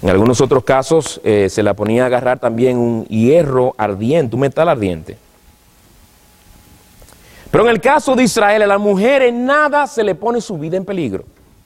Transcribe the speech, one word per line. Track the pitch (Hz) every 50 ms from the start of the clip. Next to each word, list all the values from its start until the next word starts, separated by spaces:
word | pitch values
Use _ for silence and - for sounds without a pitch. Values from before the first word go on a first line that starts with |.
En | - 95
algunos | 90 95 107 120 127 120
otros | 143 123 143 131 120
casos, | - 135 135 135 - 160 165 151 - - - -
eh, | - 107 104 98 95
se | - - 107
la | 104 98
ponía | 101 104 104 110 120 127
a | 127
agarrar | 123 120 123 123 127 123
también | - 120 113 113 120 127 127 123
un | 120 117 117 113 107
hierro | - - 110 113 120 147 170 160 139 131 127 127 127 - _
ardiente, | 107 104 101 95 107 117 143 170 151 120 110
un | 123
metal | 139 139 127 - 160 175
ardiente. | 156 127 107 95 87 80 78 - 98 - _ _ _ _ _ - _ _ _ _ _ _ _ _ _ _ - _ _ _ _ _ _ _ _ _ - - - - - - _ _ _ - - - - - - - - - - -
Pero | - 226 214
en | 233
el | 233 202
caso | - 254 285 302 - - 262
de | 240 254
Israel, | 220 - 226 208 202 208 220 214
a | 202
la | 196 202
mujer | 208 208 202 185 202 240 277 277
en | 262 247 240 240 247
nada | 254 277 302 302 294 269 294 294 254
se | - - 220
le | 208 185
pone | 151 208 226 240 240
su | - - 214 160
vida | 143 160 165
en | 185 190
peligro. | 180 202 185 160 123 95 92 - - _ _ - _ _ _ _